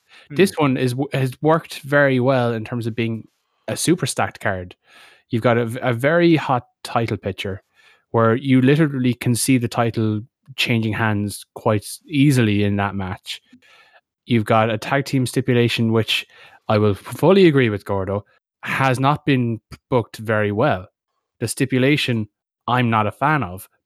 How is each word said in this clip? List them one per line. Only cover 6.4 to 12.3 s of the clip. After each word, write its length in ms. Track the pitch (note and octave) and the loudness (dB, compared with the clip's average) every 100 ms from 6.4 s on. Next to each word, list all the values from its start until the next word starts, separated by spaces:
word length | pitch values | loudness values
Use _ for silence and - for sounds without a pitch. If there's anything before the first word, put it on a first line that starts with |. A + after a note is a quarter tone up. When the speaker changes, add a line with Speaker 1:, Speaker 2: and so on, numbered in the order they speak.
| - B2+ - _ | 2 -4 -4 _
Speaker 2:
title 340 | - A#2+ A2+ G#2+ | -6 -4 -2 -4
picture 460 | - F#2+ G2+ G2 _ _ _ _ _ | -6 -6 -8 -10 _ _ _ _ _
where 240 | A#2 A2+ | 2 2
you 260 | A#2 C#3 C3 | 2 2 4
literally 540 | B2+ D3 D#3+ C#3 B2+ | 4 4 2 0 -2
can 200 | A#2+ - A#2 | 0 -2 0
see 200 | - C3 | 2 0
the 120 | A#2 | 0
title 520 | - A#2 A#2 A2 G#2+ A#2 _ - C3 | -2 -2 0 -2 -2 -6 _ -14 -6
changing 380 | - A#2 A2 | -2 0 -2
hands 520 | G2+ A2 G#2 G#2 - - | -2 0 0 -4 -8 -16
quite 280 | - A#2+ G#2+ | -6 -2 -2
s-, 180 | - - - | -4 -14 -6
easily 580 | D3 D3 | 2 4